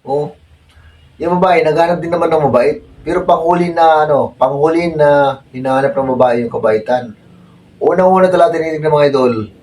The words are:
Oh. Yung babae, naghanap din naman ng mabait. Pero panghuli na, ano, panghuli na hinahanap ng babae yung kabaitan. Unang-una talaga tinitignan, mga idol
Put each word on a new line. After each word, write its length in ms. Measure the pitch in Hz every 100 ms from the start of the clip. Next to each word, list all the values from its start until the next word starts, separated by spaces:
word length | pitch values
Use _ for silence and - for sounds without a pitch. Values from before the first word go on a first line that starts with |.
Oh. 320 | 127 139 147 - _ _ _ _ - _ _ _
Yung 160 | 160 180
babae, 240 | 185 170
naghanap 400 | 156 156 170 175
din 80 | 170
naman 240 | 170 170
ng 160 | 160 143
mabait. 320 | 120 139 151 - -
Pero 240 | 147 175 180
panghuli 400 | 170 160 175 175 170
na, 320 | 160 160 151
ano, 240 | 139 117
panghuli 640 | - 156 143 151 165 175 156
na 440 | 147 143 139 135 _
hinahanap 400 | 127 131 131 135
ng 180 | 139 131 123
babae 320 | 127 120 117
yung 40 |
kabaitan. 600 | 117 110 107 113 123 120 104 _ - - - _ _
Unang-una 560 | 135 175 185 185 185
talaga 240 | 180 170 165
tinitignan, 320 | 160 156 156
mga 200 | 147 143
idol 200 | 135 127 113 107 -